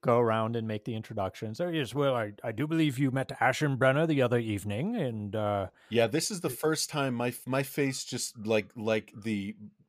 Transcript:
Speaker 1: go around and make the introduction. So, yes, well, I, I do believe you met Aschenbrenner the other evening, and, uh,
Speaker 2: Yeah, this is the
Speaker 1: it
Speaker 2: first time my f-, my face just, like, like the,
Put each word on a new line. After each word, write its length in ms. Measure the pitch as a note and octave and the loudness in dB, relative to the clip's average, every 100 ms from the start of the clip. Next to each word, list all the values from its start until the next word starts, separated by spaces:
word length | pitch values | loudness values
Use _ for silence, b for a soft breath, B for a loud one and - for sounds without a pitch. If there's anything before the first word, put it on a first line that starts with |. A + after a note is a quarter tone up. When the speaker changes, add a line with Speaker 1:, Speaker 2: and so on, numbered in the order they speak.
Speaker 1:
go 180 | - A#2+ | 2 4
around 360 | A#2 A2 A2 A#2 | 4 2 0 -2
and 100 | A2 | -2
make 180 | G#2+ - | -4 -4
the 100 | A2 | -6
introduction. 600 | - G#2+ F#2+ - A2 A2 | -6 -4 -4 -4 -8 -4
So, 120 | F3 | -2
yes, 260 | D#3+ A#2 | -2 -2
well, 220 | C3 C#3 B2 | 0 2 2
I, 180 | G#2 G#2 | -2 -6
I 80 | A#2+ | -6
do 140 | G#2+ D3+ | -4 0
believe 320 | E3 D#3 B2+ | 2 2 2
you 120 | C#3 | 0
met 260 | C3 B2+ - | 0 -4 2
Aschenbrenner 680 | B2+ - D3 B2+ C3 C#3 E3 | 2 4 2 4 4 4 4
the 140 | C#3+ | 2
other 160 | B2 A#2+ | 2 2
evening, 560 | A2+ G2+ G#2 G#2 F#3+ A#3+ | 0 -2 -2 -4 -2 -2
and, 400 | C3 A2 G2+ G#2+ | -4 -4 -4 -2
uh, 320 | G#2 G2+ F#2+ - b | 0 0 -2 -8 b
Speaker 2:
Yeah, 180 | A#2 A2+ | 2 2
this 240 | D3 - | 2 -2
is 80 | F#3+ | -2
the 80 | E3 | -4
Speaker 1:
it 100 | B2 | -2
Speaker 2:
first 320 | D3+ D#3 - | 0 0 -2
time 240 | D3+ C3+ A#2+ | -2 -2 0
my 140 | B2 | -2
f-, 160 | B2 - | -4 -2
my 160 | C3 | -2
face 420 | C3+ - C#3 C3 - | -2 0 -2 -2 -6
just, 320 | A#2+ - - G#2 | -6 -6 -6 0
like, 240 | A2 G#2 A#2+ | 2 0 -4
like 340 | G#2+ A2 - A2 | 0 0 -2 -8
the, 400 | A2+ G2+ G2 G#2+ G#2 _ | -4 -2 -4 -8 -16 _